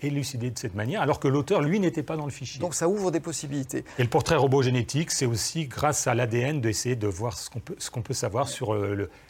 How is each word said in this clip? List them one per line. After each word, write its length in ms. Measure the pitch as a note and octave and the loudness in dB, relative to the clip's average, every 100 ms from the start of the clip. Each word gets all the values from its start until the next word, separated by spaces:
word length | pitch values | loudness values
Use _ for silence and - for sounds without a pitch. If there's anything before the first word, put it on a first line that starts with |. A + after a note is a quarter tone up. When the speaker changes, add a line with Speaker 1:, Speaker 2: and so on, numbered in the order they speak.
Speaker 1:
élucidées 480 | C#3+ C#3+ C3 B2 B2 | -4 -2 -4 -4 -4
de 80 | A2+ | -4
cette 160 | A#2 F#2+ | -6 -4
manière, 260 | A2 G3+ | -2 0
alors 180 | C#3+ D3 | 0 2
que 80 | C#3+ | 2
l'auteur, 360 | C#3+ C#3+ G3 | 2 2 2
lui, 160 | D3 G#3 | 4 2
n'était 240 | F3+ D#3 | 2 0
pas 120 | C#3+ D#3+ | -4 -4
dans 100 | D3 | -6
le 60 | |
fichier. 300 | - B2+ C3 | -8 -10 -6
Speaker 2:
Donc 140 | F3 C#3 | -4 0
ça 120 | E3+ | 2
ouvre 220 | G#3 F#3 | 2 2
des 100 | D#3+ | 0
possibilités. 640 | E3 D#3 C#3+ C#3+ C3 C3 - - | -2 -6 -4 -4 -4 -6 -6 0
Speaker 1:
Et 60 | |
le 60 | A#2+ | 2
portrait 260 | D3+ - D#3+ | 4 4 4
robot 260 | C#3 C#3 | 6 6
génétique, 480 | C3 B2+ A2 C#3 E3 | 4 2 2 0 0
c'est 160 | - B2+ | 0 0
aussi 400 | A2+ - E3 C#3+ | 0 -2 -4 -6
grâce 400 | A2 D3 - C#3 | 0 0 2 2
à 80 | |
l'A 140 | A#2 B2 | 2 2
D 100 | A#2+ | 2
N 240 | C3 D#3 | 0 0
d'essayer 340 | A2 G#2 B2 B2 | 0 0 -2 0
de 120 | G#2 | -2
voir 280 | F2+ A#2 - | -2 -4 -6
ce 140 | - | -8
qu'on 100 | A#2+ | -10
peut, 160 | - - | -10 -10
ce 100 | - | -6
qu'on 140 | B2 | -6
peut 100 | - | -4
savoir 320 | B2+ A#2 G#2+ C3+ | -2 -2 0 -2
Speaker 2:
Ouais. 60 | |
Speaker 1:
sur, 240 | - A2 G#2 | -2 0 0
euh, 180 | G2+ | 0
le, 160 | G2+ F#2+ - - | -2 -4 -8 -20